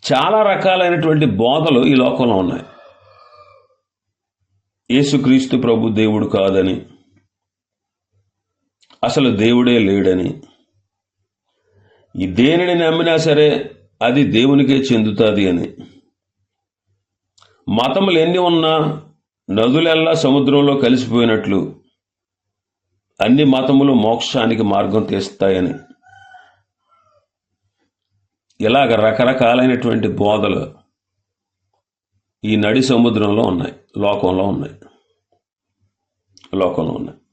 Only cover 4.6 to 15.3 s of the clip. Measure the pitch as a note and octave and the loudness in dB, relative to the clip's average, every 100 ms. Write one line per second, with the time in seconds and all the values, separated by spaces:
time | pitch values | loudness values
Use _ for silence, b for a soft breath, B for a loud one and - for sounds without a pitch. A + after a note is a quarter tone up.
4.6 | _ _ _ B2 C#3+ C#3 A#2+ C3 C3 B2+ | _ _ _ 0 0 0 2 2 2 -2
5.6 | A#2 A2+ A2+ G#2+ A2 G#2+ G2+ G2+ F#2+ F#2+ | 0 0 0 0 0 0 -2 0 0 0
6.6 | F#2 F#2 - _ _ _ _ _ _ _ | -2 -4 -10 _ _ _ _ _ _ _
7.6 | _ _ _ _ _ G2 _ _ _ _ | _ _ _ _ _ _ _ _ _ _
8.6 | _ _ _ _ A#2+ D3+ C3 G#2 A2+ A#2+ | _ _ _ _ -4 0 0 2 2 2
9.6 | B2 A#2+ G2+ G2+ F#2+ F#2 F2+ - - _ | 4 2 2 2 2 0 -2 -8 -16 _
10.6 | _ _ _ _ _ _ _ _ _ _ | _ _ _ _ _ _ _ _ _ _
11.6 | _ _ _ _ _ - F#2+ F2+ B2+ E3+ | _ _ _ _ _ -8 -6 0 2 2
12.6 | F3+ F3 E3 E3 E3+ D#3+ D#3+ D3 D3+ C#3 | 0 0 0 0 0 0 0 2 2 0
13.6 | - - _ _ A#2 C3 B2+ G#2+ C3 C#3+ | -6 -16 _ _ -2 0 2 2 2 2
14.6 | C3 C3+ C3+ A#2 G#2+ G#2 A2 | 2 0 0 0 0 0 0